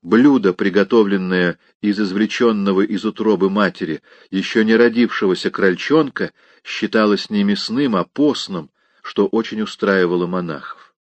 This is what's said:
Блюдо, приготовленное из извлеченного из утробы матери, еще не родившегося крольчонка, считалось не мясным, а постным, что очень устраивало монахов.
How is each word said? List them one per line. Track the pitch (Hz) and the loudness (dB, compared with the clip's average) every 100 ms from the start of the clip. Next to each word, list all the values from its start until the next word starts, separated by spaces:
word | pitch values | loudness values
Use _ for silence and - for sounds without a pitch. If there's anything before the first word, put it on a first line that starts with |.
Блюдо, | 85 110 143 131 98 | 2 4 6 4 2
приготовленное | 90 101 95 98 117 101 98 92 92 87 82 _ _ | 0 0 0 2 2 4 0 0 0 0 -4 _ _
из | 107 101 | -4 -2
извлеченного | 101 98 107 - 120 107 98 95 | -2 -2 -2 2 0 2 0 0
из | 104 104 110 | 0 -2 -6
утробы | - 110 98 95 | -2 0 2 2
матери, | 101 98 - 78 78 _ - _ | 2 0 -2 -8 -8 _ -20 _
еще | 95 95 113 | -6 -2 0
не | 110 113 | 2 4
родившегося | 120 113 117 - 101 92 98 | 4 4 0 0 0 0 -4
крольчонка, | - 98 90 - 151 143 - 85 _ _ _ | 0 0 0 2 2 2 -4 -8 _ _ _
считалось | - - 107 113 107 101 - | -14 -6 -2 0 2 0 -2
не | 104 | -2
мясным, | 101 101 - 117 143 101 | 0 0 -4 -2 0 -2
а | |
постным, | 87 - 147 120 - 92 76 _ _ _ | -4 0 0 0 -6 -10 -12 _ _ _
что | - - 101 | -10 -2 0
очень | 113 - 107 | 0 -4 -6
устраивало | 107 - 104 98 87 87 87 | -8 -4 0 2 0 0 -2
монахов. | 90 87 73 - - - _ | -4 -6 -10 -14 -20 -20 _